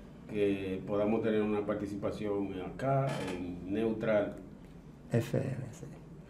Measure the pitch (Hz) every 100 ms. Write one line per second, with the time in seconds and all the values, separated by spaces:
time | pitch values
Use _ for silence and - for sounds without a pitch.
0 | - - - 107 101 98 95 92 95 101
1 | 104 113 113 107 107 104 101 104 101 101
2 | 104 92 104 101 98 92 90 - 131 139
3 | 135 - 92 90 90 87 90 104 113 107
4 | 110 107 - - - - - - - -
5 | - 120 - - - - - - - -
6 | - - -